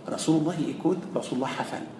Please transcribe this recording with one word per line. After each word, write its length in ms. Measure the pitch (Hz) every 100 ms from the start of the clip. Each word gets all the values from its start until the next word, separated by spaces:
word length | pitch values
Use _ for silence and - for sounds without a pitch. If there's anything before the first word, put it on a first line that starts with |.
Rasulullah 560 | - 117 - 160 151 175
ikut, 560 | 139 - 165 185 - -
Rasulullah 320 | - 123 131
hafal. 360 | - - - -